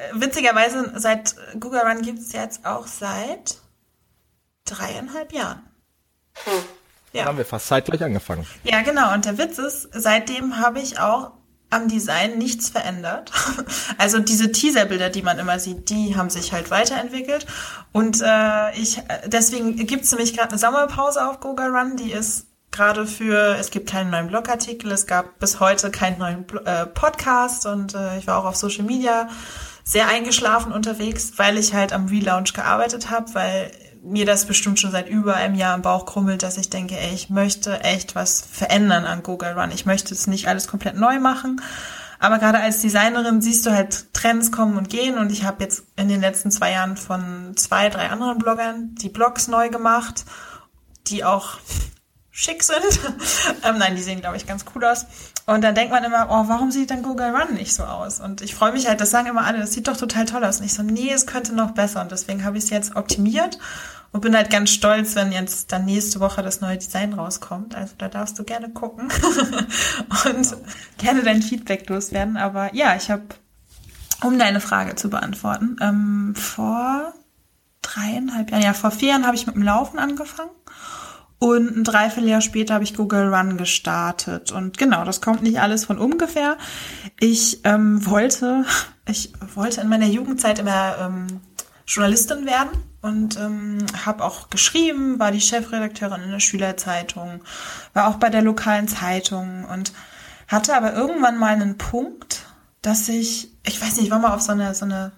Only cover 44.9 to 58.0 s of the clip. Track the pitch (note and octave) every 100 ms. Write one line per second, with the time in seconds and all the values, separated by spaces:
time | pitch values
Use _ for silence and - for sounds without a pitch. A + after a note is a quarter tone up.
44.9 | A3+ B3+ A#3+ G#3 G#3 G3 G3 F#3+ - -
45.9 | - G3 G3+ F#3+ F#3+ G#3 - F3+ F#3 F#3
46.9 | F#3+ - F#3 F3+ F3+ F3+ F#3 - F#3+ G#3
47.9 | G3 F3 G#3 B3 A#3+ A3+ A3+ A3+ A3+ A#3
48.9 | - G3 G3+ A#3+ A#3+ - A#3 A#3 A#3 A3+
49.9 | A#3 A#3 - - - - - - _ _
50.9 | _ - G3+ - G3 - - - - -
51.9 | - _ _ _ - - E4 - D#4 F#4+
52.9 | - C#4 - - - E4+ - A3+ A3 F#3+
53.9 | F#3 F3+ F#3 F3+ F3+ - G3 - B3+ A#3+
54.9 | A#3+ - - - - - A3 A3 G#3+ A#3
55.9 | B3 A#3 A#3 A3+ A3 G#3+ A#3 C4 C4 C4+
56.9 | C4 C4 B3+ A#3+ B3 D#4+ G#3+ G3 - F#3
57.9 | -